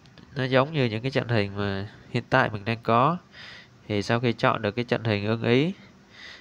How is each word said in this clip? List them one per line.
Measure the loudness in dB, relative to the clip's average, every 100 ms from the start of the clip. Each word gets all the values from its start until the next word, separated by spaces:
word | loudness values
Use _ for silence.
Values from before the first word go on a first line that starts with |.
| -20 -20 -10 -6
Nó |
giống | 2 2 2
như | 0
những | 0 -2
cái | -2
trận | -2 0
hình | 0 0 -2
mà | -2 -4 -6 -14 -6
hiện | -6 2
tại | 2 2
mình | -2
đang | -4 -4
có. | 2 4 4 0 -8 -20 -20 -20 -20 -16 -4
Thì | -2
sau | 0 0
khi | 0
chọn | 2 0 2
được | -2
cái | -2
trận | -2 -2
hình | 0 0 0
ưng | 0
ý | 2 2 2 -4 -14 -20 -20 -20 -20 -20